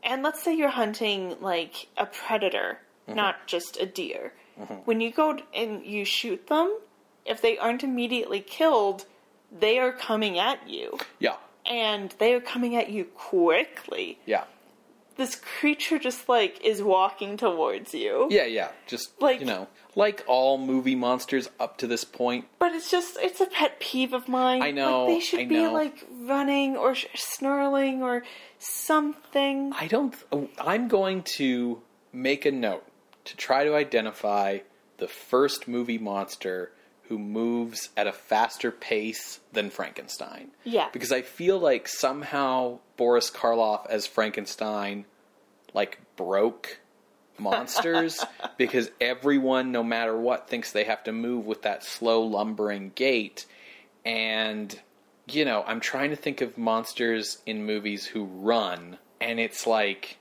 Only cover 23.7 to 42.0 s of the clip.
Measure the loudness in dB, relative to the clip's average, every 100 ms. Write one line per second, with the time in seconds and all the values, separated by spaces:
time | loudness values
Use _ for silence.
23.7 | 0 -6 -2 0 -2 -2 2 4 4 0
24.7 | 0 2 4 4 2 0 -2 2 2 4
25.7 | 2 0 -4 -18 -14 -2 0 2 2 2
26.7 | 2 2 0 -6 -8 -8 -4 0 2 2
27.7 | 2 2 0 -2 -2 -4 -18 -20 _ -10
28.7 | -8 2 2 2 -4 -2 0 2 0 -4
29.7 | -4 0 2 0 -4 -4 -4 -4 -6 0
30.7 | 0 4 4 4 0 -4 0 2 2 0
31.7 | -4 -10 _ _ -4 -2 2 2 2 0
32.7 | -2 -8 _ _ _ -18 -12 0 2 4
33.7 | 2 2 0 0 -4 0 2 2 -2 -6
34.7 | _ _ -10 -10 -10 0 4 4 2 -4
35.7 | -4 -2 -2 -2 -4 -4 -6 -6 -6 -8
36.7 | _ _ _ -8 -6 -4 -2 0 0 -4
37.7 | -8 -8 -2 -2 -4 0 2 2 0 -6
38.7 | -6 -2 -2 -2 -8 -12 -16 _ -4 -4
39.7 | -6 -10 -10 -12 -12 -12 -12 -18 _ -2
40.7 | 0 0 -4 -2 -2 -4 -2 2 4 4
41.7 | 2 0 -2